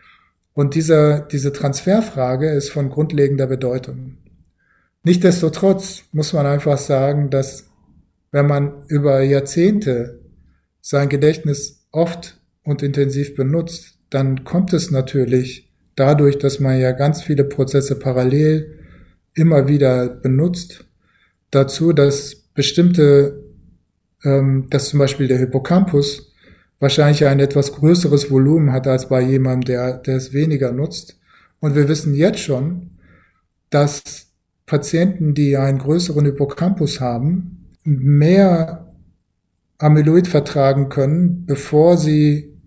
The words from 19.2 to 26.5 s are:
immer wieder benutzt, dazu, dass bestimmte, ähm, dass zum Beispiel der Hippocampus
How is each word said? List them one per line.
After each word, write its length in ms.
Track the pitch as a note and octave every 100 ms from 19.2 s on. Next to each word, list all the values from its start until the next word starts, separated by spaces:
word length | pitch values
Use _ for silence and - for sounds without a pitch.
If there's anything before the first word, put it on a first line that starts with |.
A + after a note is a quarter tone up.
| _ -
immer 320 | D#3+ D3+ C3+
wieder 420 | D3 C3+ B2+ B2
benutzt, 760 | - C3 C3 E3+ F3+ - - _ _ _ _ _ _ _
dazu, 420 | C3+ C3+ - E3
dass 420 | D#3 C#3+ C#3 - - _
bestimmte, 880 | - C#3 - F3 F3 D3 C#3+ C#3+ - - - _ _ _ _ _ _
ähm, 440 | C#3+ C#3 C3+ C3+ C3
dass 200 | C#3 C3+
zum 100 | C#3+
Beispiel 280 | C3+ - C3+
der 100 | B2
Hippocampus 960 | B2+ C3 - F3 F#3+ C#3+ C#3+ - - _ _